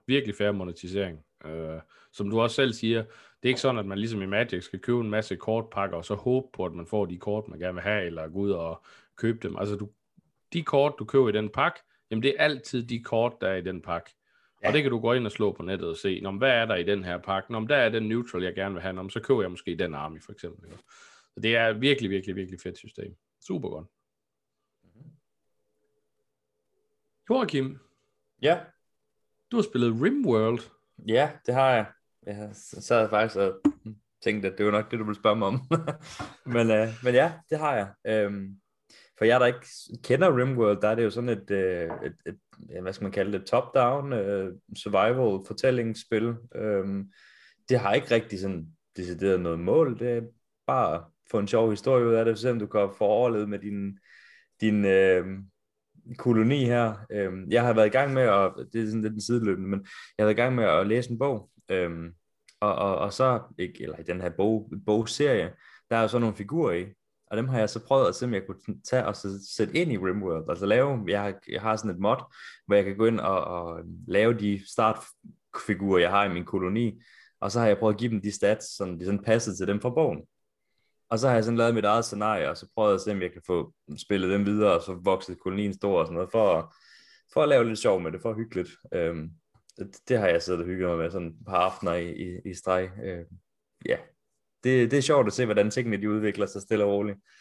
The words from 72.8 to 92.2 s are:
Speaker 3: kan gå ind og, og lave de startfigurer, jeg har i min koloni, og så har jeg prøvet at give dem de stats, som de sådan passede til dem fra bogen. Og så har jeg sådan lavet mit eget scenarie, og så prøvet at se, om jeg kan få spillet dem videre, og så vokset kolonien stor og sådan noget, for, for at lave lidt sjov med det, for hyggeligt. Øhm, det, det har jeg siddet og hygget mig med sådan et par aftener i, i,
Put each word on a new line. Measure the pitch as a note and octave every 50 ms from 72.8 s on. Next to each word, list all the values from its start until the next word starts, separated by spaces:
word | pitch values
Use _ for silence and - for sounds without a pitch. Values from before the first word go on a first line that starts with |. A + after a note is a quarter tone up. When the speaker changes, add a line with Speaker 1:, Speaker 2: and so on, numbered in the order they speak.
| F#2+
Speaker 3:
kan | G2 G2
gå | G2 A2+
ind | A2+ A2+ G#2
og, | B1+ F#2+ F#2+ F2+ -
og | - F2+ F2 E2+ E2+ E2+ E2+ E2+ E2+ F2 F2 - -
lave | F2+ G2+ A2 A#2 A#2+
de | G#2+ G#2 G#2 G2+ G2 G2 -
startfigurer, | - - A2+ A2 G#2+ - - - - _ _ - - _ _ _ - - - - G2+ F2 G2 G2 F#2+ F2+
jeg | E2+ F2
har | G2 G2+ G#2
i | G2 F2
min | F2 E2
koloni, | - - F#2+ F2+ F2+ G2+ A2+ A#2+ A2 G2+ - _ _ - - - _ _ -
og | G#2 G2+ G#2+
så | A#2+
har | A#2
jeg | G#2+ G2+ G2
prøvet | A2+ A2 G#2
at | G2+
give | A#2+ A#2+
dem | A2+ G2+ G2
de | G#2 G2+
stats, | - G#2 G2+ A2 - - - -
som | - G2 F#2 F2 E2
de | F2+
sådan | F#2+ G2+ G2 -
passede | A2+ A2 A#2 A2+ G#2+ F2+
til | F#2+ F#2
dem | F#2+ G2+ G#2
fra | - B2+
bogen. | A#2+ D#3 D#3 B2+ E2 C#2+ - _ _ _ _ _ _ _ _ _ _ _ _ _ _ _ _ -
Og | A2+ A2
så | B2+ C3+
har | A#2+
jeg | A2+ G#2+
sådan | A#2 A#2 A#2
lavet | A#2 A#2 A#2
mit | A2 G#2
eget | G#2 A2 A#2 A2+
scenarie, | - G2+ G2+ G#2 A2 G#2+ F2+ D2+ C#2
og | E2
så | - - - -
prøvet | A2+ G#2+ G#2 G2
at | F#2
se, | - G#2 G2+
om | F#2+ F2+
jeg | F2 -
kan | E2+ -
få | - F2+ E2+ - - _ _ _ - D2 - -
spillet | - G2+ F#2+ F#2 F#2
dem | G2 G2+ G2+
videre, | G2+ G#2+ G#2+ G#2+ G2+ F2
og | E2+ -
så | G2 F#2 F2 F2+
vokset | G2 F#2 F#2 - - F2 -
kolonien | - F#2+ F#2+ G2+ G#2 G2+ F#2+
stor | - - G2+ F#2+ E2+
og | E2
sådan | D#2+ E2+
noget, | E2+ F#2 F#2
for, | - A2+ G#2+ G2 E2+ D#2+ E2 - _ _ _ _ - - _ _ _ _ _ _ -
for | D3+ D3+
at | D3
lave | C#3+ B2 A#2 A2+
lidt | A2 G#2
sjov | - A2 G2 F#2
med | F2 D#2+ E2
det, | F2+ -
for | A#2 A2
hyggeligt. | A2 A2+ A2+ - F2+ F2 - - _ _ - -
Øhm, | F2+ E2 E2 E2+ D#2+ D#2+ D#2+ D#2+ _ _ _ _ _ _ _ _ -
det, | G2 - - - _ -
det | B2+ A2
har | G2+ F2+
jeg | E2+ E2+ -
siddet | F2 F2+ E2+
og | E2+
hygget | F2+ F#2 F#2 F#2 F2
mig | E2+ E2
med | E2 F2
sådan | F#2 F#2+ F2 E2
et | E2 - -
par | G2+ F#2+
aftener | F2+ F2+ F#2 - - G2 F2 E2+
i, | F2 E2+ F2
i, | - -